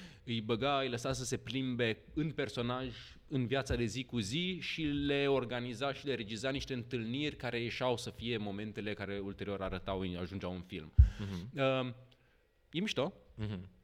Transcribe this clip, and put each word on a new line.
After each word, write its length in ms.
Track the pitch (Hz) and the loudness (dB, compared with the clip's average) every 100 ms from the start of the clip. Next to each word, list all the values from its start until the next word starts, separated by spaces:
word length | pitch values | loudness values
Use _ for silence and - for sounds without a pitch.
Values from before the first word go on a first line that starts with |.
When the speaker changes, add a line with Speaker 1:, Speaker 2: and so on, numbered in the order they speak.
| - - | -14 -14
Speaker 1:
îi 180 | - 117 | -4 -2
băga, 380 | 107 117 135 139 | 0 2 2 2
îi 100 | 131 | 0
lăsa 240 | 117 135 | -2 -2
să 100 | 127 | -2
se 140 | 127 123 | -2 -4
plimbe 600 | 113 131 131 120 117 107 - | -2 -2 0 2 2 0 -4
în 180 | - 156 | -2 -2
personaj, 640 | 135 131 - 120 127 131 113 - - - | 0 -2 -2 -2 -2 -4 -8 -14 -18 -4
în 200 | 131 117 | 0 2
viața 280 | 135 127 123 | 2 2 2
de 100 | 117 | 0
zi 180 | 113 | -2
cu 160 | 131 120 | -2 0
zi 380 | 95 143 180 180 | 0 2 0 -2
și 200 | - - | -4 -2
le 440 | 151 143 143 143 139 | 0 2 2 4 6
organiza 680 | 135 120 123 123 110 139 | 4 2 -2 -4 -2 -2
și 120 | 131 143 | -2 0
le 100 | 120 | -2
regiza 340 | 104 110 135 | -2 -2 0
niște 240 | 135 - | -2 -2
întâlniri 640 | 131 117 123 113 127 151 143 | -4 -2 -2 -2 0 -2 -2
care 240 | 123 117 | -2 0
ieșeau 380 | 117 - 127 117 | -2 0 2 2
să 120 | 117 | -2
fie 280 | - 113 113 | -4 -2 0
momentele 560 | 104 98 110 104 104 | 0 -4 -4 -4 -4
care 260 | 101 98 101 | -2 -2 -2
ulterior 420 | 98 98 98 98 | -4 -4 -2 -2
arătau, 400 | 95 92 - 95 95 87 | -2 -2 -2 -2 0 -2
ajungeau 320 | 90 95 90 | -4 -4 -4
în 80 | 90 | -4
film. 320 | 87 90 78 - - - | -6 -8 4 8 8 6
Speaker 2:
Mhm. 400 | 196 185 127 139 | -4 -4 -4 2
Speaker 1:
Ehm, 360 | 135 131 127 117 - - _ _ _ _ _ | 4 4 0 -6 -14 -20 _ _ _ _ _
e 80 | - | -4
mișto, 340 | 208 - 151 - - - | -2 0 0 -2 -14 -6
Speaker 2:
Mhm. 340 | 107 95 92 - | -4 -4 -8 -18